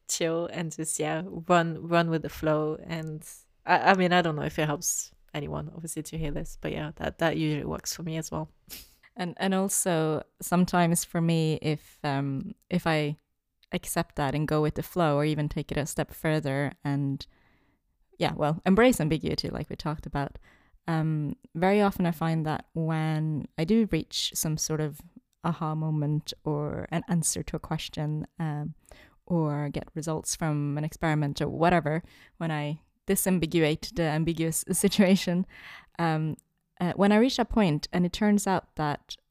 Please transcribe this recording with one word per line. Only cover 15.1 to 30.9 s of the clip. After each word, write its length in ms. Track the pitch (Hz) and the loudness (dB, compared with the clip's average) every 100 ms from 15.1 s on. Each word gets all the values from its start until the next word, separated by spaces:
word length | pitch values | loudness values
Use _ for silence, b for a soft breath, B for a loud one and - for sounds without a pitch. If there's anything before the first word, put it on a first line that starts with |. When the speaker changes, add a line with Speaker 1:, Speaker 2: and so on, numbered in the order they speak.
| 143 | 4
Speaker 2:
or 80 | |
even 240 | 151 151 147 | 2 0 -2
take 220 | - - | -4 -4
it 80 | - | -4
a 80 | 143 | -2
step 260 | - 151 | -2 -6
further 600 | - 160 156 151 135 143 - | -4 0 0 0 -2 -2 -4
and, 420 | 143 143 139 139 - _ _ _ _ _ _ _ _ - | -2 0 0 -4 -8 _ _ _ _ _ _ _ _ -4
yeah, 140 | 165 | -4
well, 260 | - 151 160 | 0 -2 0
embrace 360 | 185 190 247 - | 2 6 6 4
ambiguity 500 | 156 156 156 156 165 | 2 0 -2 -4 -4
like 180 | - 156 | -6 -8
we 80 | - | -8
talked 300 | 156 156 156 | -6 -6 -6
about, 320 | 143 139 - b b b b - | -6 -6 -8 b b b b -4
um, 500 | 160 156 156 147 - - | 0 0 0 -2 -6 -10
very 260 | 165 185 208 | 0 4 6
often 260 | 202 - 170 | 4 2 0
I 40 | |
find 360 | 170 165 160 156 | 0 0 0 0
that 200 | 151 - | -4 -6
when 720 | 160 160 160 156 156 156 151 - - | -4 -2 0 0 0 -2 -2 -6 -4
I 60 | |
do 240 | 165 220 208 | 2 4 4
reach 420 | 160 - - - | 0 -2 -6 -4
some 220 | - 160 156 | -4 -2 -2
sort 240 | - 156 | -2 -2
of 200 | 151 147 175 - - _ | -4 -6 -18 -20 -20 _
aha 320 | 170 165 156 | -4 -2 -4
moment 580 | 156 156 156 147 151 - - | -2 -2 0 0 -2 -4 -8
or 420 | 156 147 147 - - | -4 -4 -4 -6 -6
an 120 | 170 - | -6 -2
answer 340 | 170 156 - | 0 0 -2
to 140 | - 160 | -6 -8
a 40 | |
question, 680 | - 156 - - 151 151 - - | -6 -6 -6 -6 -4 -4 -6 -6
um, 360 | 160 147 151 - b b b b - | -6 -4 -6 -10 b b b b -4
or 440 | 170 151 147 147 | 0 0 0 -4
get 180 | - - | -6 -8
results 420 | 165 160 156 - - | -8 -4 -4 -4 -4
from 400 | 160 147 147 147 | -2 0 0 -2
an 80 | |
experiment 560 | 156 | -4